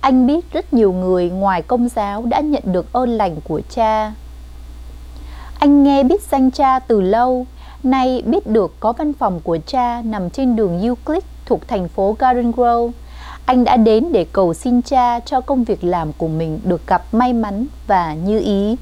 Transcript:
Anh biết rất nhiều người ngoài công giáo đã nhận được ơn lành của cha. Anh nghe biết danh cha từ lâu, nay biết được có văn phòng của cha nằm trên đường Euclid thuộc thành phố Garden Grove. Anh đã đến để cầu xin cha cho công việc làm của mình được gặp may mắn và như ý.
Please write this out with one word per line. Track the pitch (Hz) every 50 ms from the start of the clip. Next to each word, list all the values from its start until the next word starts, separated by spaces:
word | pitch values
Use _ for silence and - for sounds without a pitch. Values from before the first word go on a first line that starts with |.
Anh | - 262 262 254 254
biết | 247 285 330 349 - -
rất | 311 415 - -
nhiều | 240 220 196 180
người | 185 185 185 185 180 180 175
ngoài | 180 190 196 196 190 175 160
công | - 247 240 240 240
giáo | 240 240 208 202 202 208 233
đã | 240 226 -
nhận | 285 302 294 262 -
được | 202 180 180 165 - -
ơn | 240 254 247
lành | 233 220 208 185 165 160 -
của | - 160 151 214 -
cha. | - - 226 220 220 214 214 214 220 - - - - - - - - - - - - - - - - - - - - - - - - - - - - -
Anh | - 285 285 285 277
nghe | 285 277 277 277
biết | 254 330 403 -
danh | - - 269 262 262
cha | 254 - 285 262 262 262
từ | 254 - 233 208
lâu, | 190 185 202 226 240 254 254 254 247 254 - - - - - - -
nay | 254 254 285 254 254 254 247 -
biết | 202 247 392 403
được | 233 220 226 196 160 - -
có | - 214 240
văn | - 226 302 294
phòng | - 262 208 185 170
của | 156 - 165 165 160
cha | - - 262 247 240 240 240 233
nằm | 226 214 202 185 175
trên | - - 269 254 240
đường | 220 220 190 170 175 196
Euclid | 233 247 233 - - 302 349 392 - - - -
thuộc | - 247 - - -
thành | 247 202 180 165
phố | - - 196 196 214 226
Garden | 269 254 247 240 240 240 233
Grove. | 240 247 240 233 240 233 240 240 - - - - - - - - - -
Anh | - 254 247 247
đã | 202 -
đến | 254 220 226 220 220 254 349 330
để | 208 170 - -
cầu | - 190 170 165
xin | - - 254 240 247 240
cha | - 285 254 247 240 240 240
cho | - - 294 262
công | 254 - 285 262 240
việc | 220 208 - -
làm | 175 180 175 165 156 147
của | - 165 160
mình | 160 156 165 160 156 147 -
được | 185 175 160 -
gặp | - 202 175 - - -
may | 220 247 254 254
mắn | 233 226 214 202 202 240 294 - - -
và | - 202 185 175 160 151
như | 156 170 196 208 220
ý. | - - 208 196 202 208 226 254